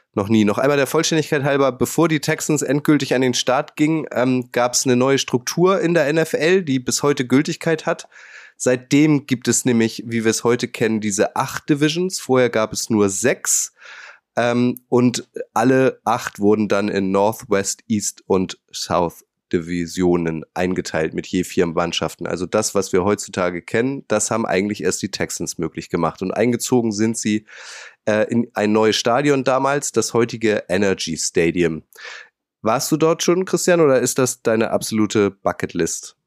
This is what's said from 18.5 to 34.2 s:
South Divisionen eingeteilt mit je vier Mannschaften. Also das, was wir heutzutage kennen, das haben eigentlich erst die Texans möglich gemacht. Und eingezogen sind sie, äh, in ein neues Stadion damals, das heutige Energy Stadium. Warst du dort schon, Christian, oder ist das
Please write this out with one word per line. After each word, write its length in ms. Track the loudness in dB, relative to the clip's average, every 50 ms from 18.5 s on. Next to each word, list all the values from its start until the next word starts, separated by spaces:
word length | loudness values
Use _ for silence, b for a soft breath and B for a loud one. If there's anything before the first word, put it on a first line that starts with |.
| -6 -12 _ _
South 540 | -12 -10 -6 -2 0 0 0 -2 -4 -8 -20 _ _ _ _ -4
Divisionen 920 | -4 -4 -2 -4 -4 -6 -6 -4 -2 0 2 2 2 2 0 -2 -4 -6 -8 -8 -4
eingeteilt 640 | -2 -2 -2 -2 -4 -6 -4 -4 -4 -4 -4 -4
mit 100 | -8 -8
je 180 | -4 -4 -4 -4
vier 220 | -2 -2 -2 -2
Mannschaften. 640 | -2 -2 -2 -4 -2 -4 -4 -4 -6 -6 -8 -10 -8
Also 180 | -6 -6 -4
das, 300 | -2 -2 -2 -2 -2 -2
was 180 | -4 -2 0 0
wir 100 | 0 2
heutzutage 600 | 2 0 -2 -4 -6 -4 -4 -2 -2 -4 -6 -8
kennen, 400 | -4 -2 -2 -2 -2 -4 -6 -4 -2
das 220 | -2 -2 0 -2
haben 160 | -2 -2 -2
eigentlich 380 | 0 0 0 0 -2 -4 -4 -4
erst 180 | -4 -4 -4
die 80 | -6 -8
Texans 480 | -6 -6 -6 -6 -6 -8 -10 -10 -8 -6
möglich 320 | -8 -8 -8 -10 -10 -6
gemacht. 320 | -4 -2 -2 -2 -2 -4
Und 100 | -6 -4
eingezogen 600 | -2 0 0 0 0 -2 -2 0 0 2 2 0
sind 260 | 0 0 0 -2 -2 -2
sie, 280 | -2 -2 -2 -2 -4 B B B B B B B B B B B B
äh, 240 | 0 0 0 0 0
in 180 | 0 -2 -2 -2 -2
ein 200 | -2 0 2 2
neues 220 | 4 4 2 2
Stadion 480 | 2 0 0 0 2 2 2 0 0 2
damals, 480 | 0 0 0 0 0 -2 -2 -4 -4
das 220 | -2 -2 -2 0 0
heutige 520 | 0 0 0 -2 -2 0 0 0 0 -2 -2
Energy 480 | -2 0 2 2 0 0 -4 -6 -6 -6
Stadium. 640 | -6 -2 0 2 2 2 2 2 0 0 0 -4 -10 _ B B B B B B B B B _ _ _ _ _
Warst 300 | -2 0 0 0 0 0
du 60 | 0 2
dort 260 | 2 2 2 2 2
schon, 220 | 2 2 2 0
Christian, 360 | 0 -2 0 2 2 4 6
oder 180 | 6 6 4 4
ist 180 | 2 2 2
das 240 | 2